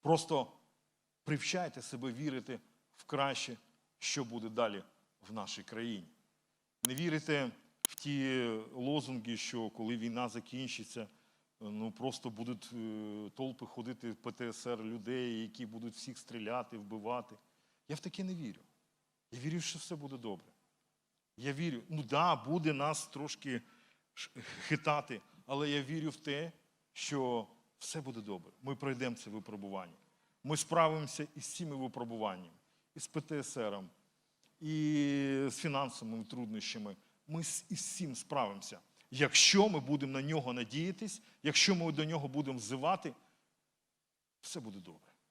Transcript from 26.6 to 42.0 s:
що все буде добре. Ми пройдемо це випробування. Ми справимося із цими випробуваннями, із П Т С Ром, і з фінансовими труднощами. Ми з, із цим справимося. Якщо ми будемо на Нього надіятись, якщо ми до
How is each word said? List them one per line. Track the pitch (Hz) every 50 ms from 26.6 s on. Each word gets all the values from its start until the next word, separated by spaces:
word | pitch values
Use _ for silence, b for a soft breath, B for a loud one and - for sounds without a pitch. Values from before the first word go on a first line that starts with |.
| _ _ _ _ _ _ _
що | - - - 143 139 131 123 123 117 107 - - _ _ _ _ _
все | - - - 160
буде | 139 131 123 113
добре. | 104 104 101 90 82 - - _ 131
Ми | 131 139
пройдемо | 131 147 139 135 120 131 127 117
це | 113 - 110
випробування. | 101 107 98 - 107 101 101 98 98 95 92 87 82 - _ b b b b b b b _
Ми | 135 156
справимося | 147 - - 170 170 165 160 156 156 151 - - - 151 147 -
із | 151 - - -
цими | - 175 160 143
випробуваннями, | 135 131 123 104 127 123 117 117 113 110 104 95 90 90 85 82 - _ b b b b b _
із | 156 -
П | - - 156
Т | 147 - 160 147 131
С | - - 135 113 107
Ром, | 101 101 95 87 - _ _ _ _ _ _ _ _ _ _ _ _ _
і | 160 151 156 156 151 151 151 147 143 143 143 139 139 139 135 135 139 135
з | 123
фінансовими | - - 165 143 139 139 131 117 - 120 110 113 113 110
труднощами. | 104 - 123 123 110 110 107 101 - - 117 107 104 98 b b b b b b -
Ми | 151 165 165
з, | - - - - -
із | 196 147 - - -
цим | - 185 147 127
справимося. | 113 - - - 139 123 101 101 98 - - - 90 - _ b b b b
Якщо | - 127 147 131 - - - - - 196 202 214
ми | 190 156
будемо | 131 127 147 143 139 135 135
на | 135 135
Нього | 147 160 156 131 127 123
надіятись, | 127 120 113 123 147 165 185 185 185 226 208 - - B B B B B
якщо | 156 - - - - 196
ми | 175 165 165 151
до | 139